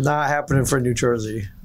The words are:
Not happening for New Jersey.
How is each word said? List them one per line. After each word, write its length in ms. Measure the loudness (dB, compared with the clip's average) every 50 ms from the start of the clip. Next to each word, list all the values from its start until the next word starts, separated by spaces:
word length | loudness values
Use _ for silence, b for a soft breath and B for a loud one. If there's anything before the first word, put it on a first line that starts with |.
| 2
Not 260 | 2 2 0 0 0
happening 360 | 0 -2 0 0 2 2 2
for 160 | 2 2 2
New 120 | 2 0 0
Jersey. 520 | 2 2 2 2 0 -2 -4 -6 -6 -8 -10 -12 -16 -20